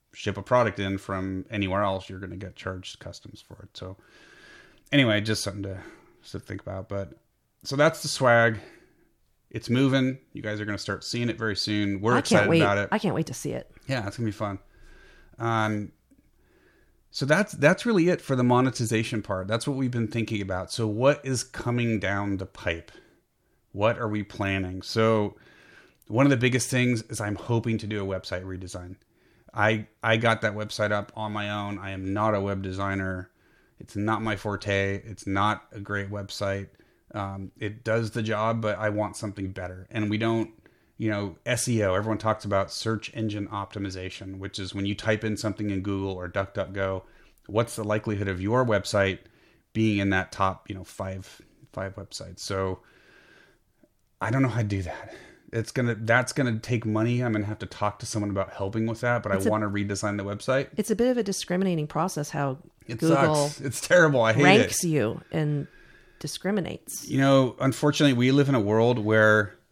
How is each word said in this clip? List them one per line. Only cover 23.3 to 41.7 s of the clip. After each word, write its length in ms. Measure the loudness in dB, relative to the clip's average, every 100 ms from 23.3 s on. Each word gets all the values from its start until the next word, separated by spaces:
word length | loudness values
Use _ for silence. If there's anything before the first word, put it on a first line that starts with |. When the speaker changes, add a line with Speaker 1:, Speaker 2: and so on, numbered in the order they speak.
| _ _ _ _
Speaker 1:
What 260 | 0 0 2
are 100 | -2
we 140 | -4
planning? 580 | -6 -4 -2 -2 -4 -8
So 540 | -4 2 4 4 0 -6 -20 -20 -20 -20 -20 _ -4
one 180 | 2 4
of 40 |
the 80 | 4
biggest 320 | 4 2 0
things 340 | 2 2 0
is 180 | -4 -6
I'm 140 | -4 -4
hoping 420 | 0 0 0 -4
to 80 | -4
do 160 | -4
a 160 | -4 -4
website 240 | -6 -8
redesign. 540 | -6 -10 -10 -12 -14 -18 _ _ _ _ -12
I, 340 | 2 2 2 -4 _
I 140 | 2 4
got 240 | 4 2
that 140 | 0 -2
website 360 | -8 -2 0
up 220 | 0 -2 -8
on 160 | -6
my 180 | -4 -4
own. 300 | -4 -6 -8
I 120 | -8
am 220 | -8 -4
not 220 | 0 2 2
a 60 |
web 200 | 0 -2
designer. 680 | -4 -4 -2 -2 -2 -4 -10 _ _ _ _ _
It's 160 | -10 -4
not 260 | -2 0
my 140 | -2 -2
forte. 680 | -4 -4 0 0 0 -4 -8
It's 200 | -10 -4
not 380 | 2 2 0 -8
a 80 | -14
great 300 | -6 -6 -4
website. 560 | -8 -8 -4 -4 -4 -6 _ _ _ _
Um, 380 | -10 -8 -8 -14 -8
it 280 | -8 -6 -2
does 260 | 0 0
the 100 | -2
job, 400 | -2 0 0 0
but 160 | -2 0
I 120 | -2
want 260 | -2 -4 -6
something 360 | -10 -8 -8
better. 360 | -8 -10 -12 -8
And 200 | -4 -2
we 80 | 0
don't, 340 | 2 0 -2 -8 _ _ _ -4
you 120 | -2
know, 280 | -2 -4 -6 -4
S 220 | -2
E 140 | 0